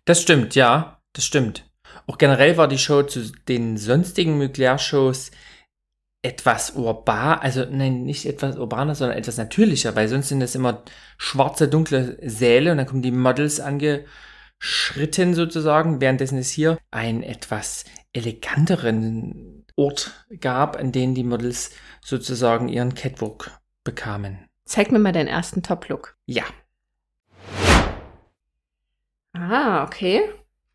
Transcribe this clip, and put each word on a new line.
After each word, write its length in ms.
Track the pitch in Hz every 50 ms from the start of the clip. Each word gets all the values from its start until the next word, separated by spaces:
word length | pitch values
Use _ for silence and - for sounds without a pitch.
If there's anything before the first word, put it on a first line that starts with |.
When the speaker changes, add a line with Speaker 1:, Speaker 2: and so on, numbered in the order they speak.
| -
Speaker 1:
Das 160 | - 170 170 -
stimmt, 320 | - 165 139 113 107 -
ja, 480 | 135 127 120 123 156 160 - - _ _ _ -
das 120 | - -
stimmt. 420 | - - 143 123 107 - - - _ _ _ _ - - - -
Auch 100 | - - -
generell 380 | 151 139 139 120 135 160 170
war 120 | 170 156 135
die 100 | 139 131
Show 240 | - - 147 143 139
zu 280 | 139 - 127 113 110 - - - -
den 280 | 127 120 117 113 113
sonstigen 640 | 104 101 107 127 160 180 180 - - 170 160 156 147
Mugler-Shows 920 | 139 131 135 131 131 127 131 139 - - - 139 135 131 131 131 - - - - - - - - _ _ _ _ _ _ _ _ _ _ _ _ -
etwas 500 | 123 120 - - 127 113 - - - -
urban, 640 | - 120 113 113 - - - 110 107 123 151 160 -
also 240 | - 135 127 131 123 -
nein, 320 | 139 135 135 131 127 123 127
nicht 220 | 139 143 - -
etwas 300 | 143 139 139 139 139 127
urbaner, 380 | - 123 110 120 113 139 151 147
sondern 240 | - 135 123 117 -
etwas 180 | 110 123 113
natürlicher, 580 | 120 110 107 - - 220 214 147 - - 117 101
weil 140 | 107 110 107
sonst 200 | 123 139 139 -
sind 120 | 139 139
das 140 | 127 120 -
immer 280 | 139 127 123 110 - - - - - - - -
schwarze, 520 | - - - - 135 135 147 - - 156 135
dunkle 500 | 147 160 160 - 143 131 127 123 - - - 131
Säle 440 | 110 107 127 120 117 131 147 - -
und 60 | 143
dann 80 | 131
kommen 160 | 131 135 131 123
die 100 | 127 123
Models 480 | 127 127 131 131 139 147 151 147 -
angeschritten 1700 | 139 143 143 143 147 151 143 143 147 - - - - - - - - _ _ - - - - - - - - 139 151 156 - 185 185 180 175
sozusagen, 640 | 165 170 165 165 165 151 156 147 156 165 165 156 127
währenddessen 380 | 139 131 131 131 139 127 139 131
es 120 | 127 -
hier 280 | - 151 156 160 165 165 _ _
einen 320 | - 113 113 113 113 117 -
etwas 600 | - 110 - - - 113 104 - - - - - - - - _ _ -
eleganteren 1500 | 123 113 117 110 - - - - 143 160 170 185 160 - 117 110 110 110 113 113 113 123 - - - - - - - _ _ _
Ort 500 | - 143 143 143 - - - - - _ - 220 165
gab, 360 | - 131 123 131 147 147 -
an 140 | - - 131
dem 240 | 123 131 127 131 127
die 80 | 131 120
Models 460 | 123 120 117 117 123 123 - - - - - - - - _ -
sozusagen 640 | - 135 123 - - 131 113 127 117 117 113 123 123
ihren 260 | 131 120 123 123 127
Catwalk 580 | - - 131 - - 110 113 - - - - - - _ _ _ _ -
bekamen. 640 | 123 120 - - 113 101 104 101 98 98 92 90 _ _ _ _
Speaker 2:
Zeig 260 | - - 214 208 214
mir 80 | 262 214
mal 140 | 208 190 180
deinen 160 | 170 151 -
ersten 340 | - 165 170 - - 190 175
Top-Look. 540 | - 180 170 - - - - - - - _ _
Speaker 1:
Ja. 180 | - 123 117 - - - - _ _ _ _ _ _ _ _ _ _ _ _ _ _ _ _ - - - - - - - - - - - - - - - - _ _ _ _ _ _ _ _ _ _ _ _ _ _ _ _ _ _ _ _ _ _ -
Speaker 2:
Ah, 520 | 175 175 180 226 269 285 240 185 151 135
okay. 380 | - - - 196 180 196 226 427 415 - - _ _ _ _ _ _ _